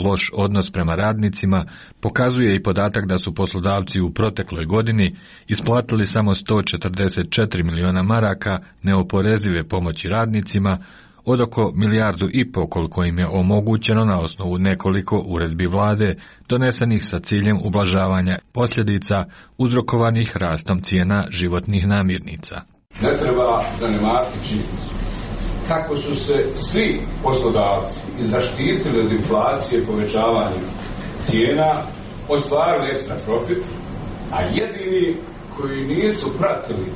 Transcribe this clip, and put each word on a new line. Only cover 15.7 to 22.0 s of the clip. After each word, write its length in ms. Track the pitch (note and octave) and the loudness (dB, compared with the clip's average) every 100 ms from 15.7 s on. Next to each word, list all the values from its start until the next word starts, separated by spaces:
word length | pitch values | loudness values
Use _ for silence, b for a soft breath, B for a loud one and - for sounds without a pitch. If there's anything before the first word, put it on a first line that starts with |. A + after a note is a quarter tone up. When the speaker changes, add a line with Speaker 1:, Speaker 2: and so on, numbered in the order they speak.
| F#2+ G#2 G#2 G#2 E2+ B B - | 2 2 2 2 0 B B -2
Speaker 1:
donesenih 560 | B2 C3 A#2 A#2+ G#2+ | 0 2 2 2 2
sa 140 | - E2+ | 0 -6
ciljem 380 | - G#2 G#2 G#2 | 0 2 2 2
ublažavanja 760 | G2+ G2 F#2+ F#2+ F#2 F#2 F#2 F#2 - | 2 2 2 2 2 2 2 -2 -4
posljedica 720 | B2 A#2+ - G#2 G2+ - G2+ F2+ B B - | -2 0 0 2 0 0 -2 -2 B B -2
uzrokovanih 800 | B2+ B2 B2 A#2+ A#2 A#2 A2+ - | 2 2 2 2 2 2 0 0
rastom 440 | F2+ D#2+ - F#2 | -2 -2 0 -2
cijena 440 | - F#2 F2+ G2+ F#2+ | 0 0 2 2 0
životnih 560 | F2 F2+ F2 F#2+ G2 F#2+ | -2 -2 -2 0 0 2
namirnica. 720 | G2+ | 2